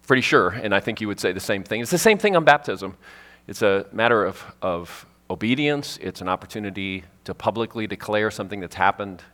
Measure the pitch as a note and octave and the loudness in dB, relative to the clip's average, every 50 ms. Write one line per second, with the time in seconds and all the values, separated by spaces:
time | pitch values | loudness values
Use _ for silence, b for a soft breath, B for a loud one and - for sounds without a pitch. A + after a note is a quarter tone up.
0 | _ - C#3+ B2+ A#2 - D3+ C3 F#2+ F2+ F#2+ - - G#2 G2 G2 - A#2 A2 - | _ 4 2 2 4 4 6 6 6 4 0 -2 0 2 2 2 2 0 -4 -4
1 | G#2+ G#2 G2+ - - G2 F2+ F#2+ - - G#2+ F#2+ F#2 - A2 A2 A#2+ A2+ F3 E3 | -4 -4 -4 -2 -2 -2 -2 -2 -2 -2 -2 -2 -2 -4 -6 -4 -2 -2 -2 4
2 | - A3+ G#3+ G3 - G#3 F#3+ E3+ D#3 D3+ D3 D3 - - G2 F#2 F#2+ F#2 F2+ _ | 4 4 4 6 2 2 4 6 6 6 6 6 4 -6 -6 -6 -6 -10 -10 _
3 | B B B B B B B B B - G2 - A2+ G2+ G2 G2 G2 - - G2+ | B B B B B B B B B -16 -4 2 4 4 4 2 0 -4 -2 0
4 | A2+ A#2+ A#2+ A2 F#2+ F2+ G2 - - - - _ - F#2+ F2 F2 F2 - - - | 2 4 4 4 2 0 -4 -8 -16 -20 -14 _ -4 -4 -4 -4 -6 -10 -16 -20
5 | - _ _ _ _ _ F#2 E2+ G#2+ A2+ B2+ C3+ D3 D3 D3 C#3+ C#3+ - - - | -20 _ _ _ _ _ -8 -4 -2 -2 0 0 0 0 0 -2 -6 -10 -12 -10
6 | - F#2 F2 - F#2 F#2 F#2 F#2 - - - A2 G#2 G2+ F#2 G2+ F#2+ G2 F#2+ F#2+ | -10 -10 -10 -8 -4 -4 -4 -4 -6 -12 -10 -8 -8 -8 -6 -6 -6 -6 -6 -8
7 | F2 - _ _ _ - F#2 - - A#2 G2 A2+ A2+ A2 - A2+ A2 G2+ G#2 - | -12 -16 _ _ _ -12 -12 -4 -4 -4 -2 -2 -4 -4 -4 -8 -6 -6 -8 -10
8 | - - G#2+ G#2 G#2+ G#2+ - - G2+ F2+ G2+ G2+ F#2 E2+ - F#2 F2+ G2 - - | -6 -2 0 0 0 0 -2 -6 -10 -8 -8 -10 -10 -10 -2 2 2 2 2 0
9 | G#2 G2+ F#2 E2+ - - | -8 -10 -10 -16 -18 -20